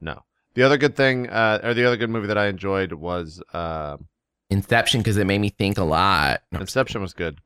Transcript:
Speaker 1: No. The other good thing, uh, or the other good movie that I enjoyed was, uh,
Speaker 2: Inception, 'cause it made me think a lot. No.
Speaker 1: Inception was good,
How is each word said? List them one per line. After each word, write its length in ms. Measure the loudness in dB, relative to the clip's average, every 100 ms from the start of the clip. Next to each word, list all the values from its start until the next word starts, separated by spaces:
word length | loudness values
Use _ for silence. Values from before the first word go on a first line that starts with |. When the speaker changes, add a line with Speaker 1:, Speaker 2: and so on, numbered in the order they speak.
Speaker 1:
No. 220 | -14 -14 _ _ _
The 80 | 2
other 160 | 4 4
good 180 | 2 2
thing, 320 | 2 2 -2
uh, 320 | 0 2 2
or 120 | 0
the 100 | 2
other 120 | 2 2
good 100 | -2
movie 200 | -2 -2
that 100 | 0
I 80 | 0
enjoyed 480 | -2 -2 -2 -2
was, 480 | -6 -6 -6 -6 -14 -12
uh, 460 | -8 -6 -6 -8 -12 -18 _ _ _ -4
Speaker 2:
Inception, 520 | -4 0 0 2 0
'cause 140 | 2 2
it 100 | 2
made 140 | 2
me 80 | 0
think 300 | -2 -2 0
a 40 |
lot. 580 | 0 2 4 4 2 0 -6
No. 80 | -10
Speaker 1:
Inception 400 | -4 -2 -2 -4
was 140 | -8
good, 240 | -6 -8 -8